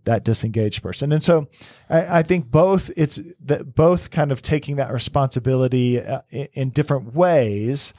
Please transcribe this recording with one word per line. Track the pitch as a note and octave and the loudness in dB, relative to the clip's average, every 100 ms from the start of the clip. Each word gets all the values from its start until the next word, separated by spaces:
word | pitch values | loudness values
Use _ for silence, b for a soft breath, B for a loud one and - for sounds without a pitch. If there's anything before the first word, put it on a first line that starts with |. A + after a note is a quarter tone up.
| - | -2
that | A2+ | 0
disengaged | - A2+ A2+ A2+ G#2+ - | 0 -2 -2 -2 -2 -2
person. | F2+ - C#3+ | -8 -6 -2
And | D#3 | 0
so | F3 E3 C#3+ B B B B | 4 2 0 B B B B
I, | E3 E3 F3 | 0 2 2
I | |
think | E3 F3+ A#2+ | 2 0 2
both, | D3 F#3 F#3+ - - | 4 4 2 0 -2
it's | D3+ - E3+ - | -2 -4 -14 -10
the, | C3 D3 C3+ | -4 -4 -2
both | A#2+ D#3+ F3 - | 2 4 4 -2
kind | D#3+ D3 | -2 -2
of | B2+ | -2
taking | - D3 C#3 C#3+ | -2 -4 -2 -4
that | B2+ | -4
responsibility, | B2 - C#3+ C3+ C3 B2 C3 B2+ B2+ B2 A#2+ | -4 -2 0 0 0 0 2 2 2 2 0
uh, | - C3 - | -4 -8 -10
in, | A#2+ C#3+ | -12 -10
in | - C3 | -6 -4
different | C3+ D3 C#3 G#2 C#3 | -2 0 -2 -2 2
ways. | F3+ D#3+ A2+ G2+ A2 C#3 - | 4 4 2 0 -4 -4 -6